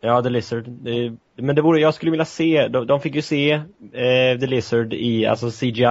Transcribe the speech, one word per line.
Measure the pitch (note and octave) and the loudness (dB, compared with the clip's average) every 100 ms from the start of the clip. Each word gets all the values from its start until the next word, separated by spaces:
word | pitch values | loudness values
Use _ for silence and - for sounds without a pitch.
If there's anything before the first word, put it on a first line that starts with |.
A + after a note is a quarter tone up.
Ja, | A2+ B2 | 0 2
The | B2 | 2
Lizard. | A#2+ - A#2 A#2+ | -2 -4 -8 -8
Det | B2 B2 | -12 -6
är, | A#2+ A#2+ A2+ _ - | -4 -4 -8 _ -6
men | C3+ D3 | 0 2
det | |
vore, | D#3 D#3+ | 4 4
jag | D#3 | 4
skulle | - D#3+ | 2 -2
vilja | D#3+ D#3+ | -2 -4
se, | - E3 D#3 A2+ | -2 2 2 2
de, | B2+ A#2+ | 0 0
de | C#3+ | 0
fick | D3 D3 | 0 -4
ju | |
se, | - D3 D3 | -2 0 0
eh, | D3+ D#3 _ G#2 B2 B2 B2+ B2+ B2 | 0 -4 _ -16 -4 0 2 2 0
The | C3 | -2
Lizard | B2+ - A#2 A2+ | -2 0 -2 -2
i, | - A#2+ A2+ G#2+ | -4 -2 0 0
alltså, | A2+ A#2+ | 0 -4
C | - B2+ | -4 -4
G | A2+ A#2+ | 2 2